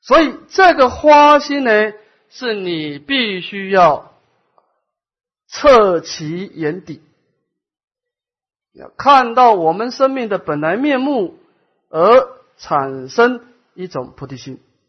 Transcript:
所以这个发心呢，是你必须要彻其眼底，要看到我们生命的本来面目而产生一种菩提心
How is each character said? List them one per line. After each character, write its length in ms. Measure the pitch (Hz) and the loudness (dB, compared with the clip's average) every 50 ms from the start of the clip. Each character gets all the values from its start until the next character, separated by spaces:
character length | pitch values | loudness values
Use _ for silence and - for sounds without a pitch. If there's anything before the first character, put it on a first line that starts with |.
所 200 | _ - 254 320 | _ 2 2 2
以 140 | 320 269 - - - _ | 2 0 -4 -12 -20 _
这 260 | - - 381 359 320 | 0 4 4 4 4
个 140 | 320 262 247 | 4 0 0
发 500 | - - - 302 294 294 294 294 294 285 | 0 0 4 4 6 6 6 6 4 2
心 260 | - - 285 285 269 | 2 -2 -6 -4 -2
呢， 280 | 240 214 208 214 214 208 - _ _ _ _ _ _ | 0 0 0 0 -2 -6 -12 _ _ _ _ _ _
是 240 | _ - 254 240 220 | _ -12 -8 -8 -8
你 440 | 202 185 180 170 160 151 151 143 143 | -6 -6 -6 -6 -6 -8 -10 -12 -14
必 420 | 143 - 277 262 240 214 196 180 | -8 -6 -4 -4 -4 -4 -6 -8
须 300 | 170 - 202 196 196 190 | -10 -12 -12 -12 -8 -2
要 420 | 196 190 175 160 143 - - - _ _ _ _ _ _ _ _ _ _ _ _ _ _ _ _ _ _ _ _ _ _ _ _ _ _ _ _ | 2 4 4 4 2 0 -6 -18 _ _ _ _ _ _ _ _ _ _ _ _ _ _ _ _ _ _ _ _ _ _ _ _ _ _ _ _
彻 520 | - - - 294 262 233 208 196 175 165 | -16 -2 2 4 4 4 4 2 -2 -4
其 460 | 156 - - - 160 151 165 175 196 | -6 -10 -14 -12 -10 -10 -10 -10 -12
眼 380 | 196 _ 160 160 147 160 185 175 | -14 _ -8 -6 -6 -6 -8 _
底， 180 | - 151 - _ _ _ _ _ _ _ _ _ _ _ _ _ _ _ _ _ _ _ _ _ _ _ _ _ _ _ _ _ _ _ _ _ _ | -18 -20 -20 _ _ _ _ _ _ _ _ _ _ _ _ _ _ _ _ _ _ _ _ _ _ _ _ _ _ _ _ _ _ _ _ _ _
要 160 | _ _ 67 - _ | _ _ -20 -20 _
看 380 | _ - 262 285 269 254 240 233 | _ 2 4 4 4 2 0 0
到 180 | 254 254 240 | 2 4 4
我 200 | 220 185 165 160 | 4 2 0 -2
们 180 | 165 190 226 254 | -2 -2 -6 -8
生 200 | 233 - 269 269 | -4 -2 -2 -2
命 180 | 269 269 240 220 | -2 -4 -6 -6
的 100 | 202 180 | -6 -8
本 220 | - - 151 147 | -6 -6 -6 -4
来 160 | 151 160 180 | -4 -4 -4
面 240 | 220 269 302 277 262 | -2 -2 -2 -2 -2
目 380 | 262 294 294 240 190 - - _ _ _ _ _ _ _ _ _ _ _ | -2 -2 -4 -4 -6 -6 -10 _ _ _ _ _ _ _ _ _ _ _
而 400 | - 156 170 202 233 262 - - - _ _ _ _ _ | -2 0 4 4 4 4 4 0 -14 _ _ _ _ _
产 500 | - - 165 143 139 135 135 135 131 131 | -10 -4 -4 -4 -4 -4 -10 -12 -14 -8
生 380 | - - 233 247 254 240 _ _ _ _ _ _ | 0 0 0 0 0 -6 _ _ _ _ _ _
一 160 | _ 180 185 175 | _ -16 -16 -12
种 240 | - 139 127 - - | -10 -12 -12 -12 -16
菩 120 | - 139 | -20 -16
提 100 | 127 135 | -16 -16
心 240 | 123 - 139 131 - _ _ _ _ _ | -16 -16 -18 -18 -18 _ _ _ _ _